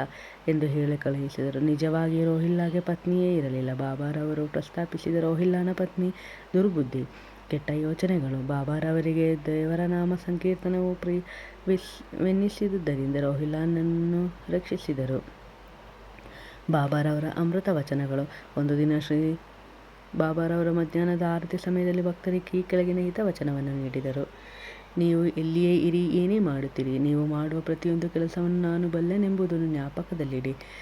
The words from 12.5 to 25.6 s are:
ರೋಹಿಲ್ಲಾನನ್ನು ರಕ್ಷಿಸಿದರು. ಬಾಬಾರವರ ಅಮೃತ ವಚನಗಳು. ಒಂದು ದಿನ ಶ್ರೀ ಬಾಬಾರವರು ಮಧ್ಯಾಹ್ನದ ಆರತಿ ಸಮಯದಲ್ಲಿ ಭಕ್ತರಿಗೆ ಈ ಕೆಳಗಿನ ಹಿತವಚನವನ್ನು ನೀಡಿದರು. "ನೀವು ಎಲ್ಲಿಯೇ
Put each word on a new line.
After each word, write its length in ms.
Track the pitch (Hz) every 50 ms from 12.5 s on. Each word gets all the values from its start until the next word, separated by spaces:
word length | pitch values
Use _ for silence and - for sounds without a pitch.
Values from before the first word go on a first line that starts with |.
| - - 208 202 190 190 160 151 143 135 135 135 139
ರೋಹಿಲ್ಲಾನನ್ನು 1400 | 143 143 139 143 139 151 151 156 156 160 165 165 165 165 165 165 165 170 170 175 175 180 175 175 - - 175 170
ರಕ್ಷಿಸಿದರು. 680 | 180 180 - 190 180 - - 147 131 131 127 131 - - - - - - - - - - - - - - - - - - - - - - - - - - - - - - -
ಬಾಬಾರವರ 520 | 160 147 139 139 151 147 147 151 151 151 156 160 -
ಅಮೃತ 320 | - 170 170 170 190 - 202
ವಚನಗಳು. 600 | 180 147 139 - 139 139 139 135 135 139 143 - - - - - -
ಒಂದು 200 | 147 143 147 147
ದಿನ 220 | 143 151 151 151 151
ಶ್ರೀ 380 | 151 - 151 151 160 160 165 165 - - - - - - - - - - - - - - -
ಬಾಬಾರವರು 560 | - 160 160 156 170 165 165 170 170 170 170 165
ಮಧ್ಯಾಹ್ನದ 480 | 170 165 160 - 170 175 175 175 170
ಆರತಿ 360 | 175 170 170 170 170 170 180
ಸಮಯದಲ್ಲಿ 440 | 180 - 180 180 180 180 180 180 180
ಭಕ್ತರಿಗೆ 560 | 175 180 175 - - 185 180 185 180 - -
ಈ 40 | 185
ಕೆಳಗಿನ 360 | 180 - 185 180 180 180 180
ಹಿತವಚನವನ್ನು 880 | 180 180 180 180 220 214 190 160 - 143 147 143 139 139 139 139 139 135
ನೀಡಿದರು. 460 | 131 131 135 131 135 131 139 139 - - - - - - - - - - - - - -
"ನೀವು 280 | 175 170 170 170 165 170
ಎಲ್ಲಿಯೇ 520 | 165 - 160 160 160 165 170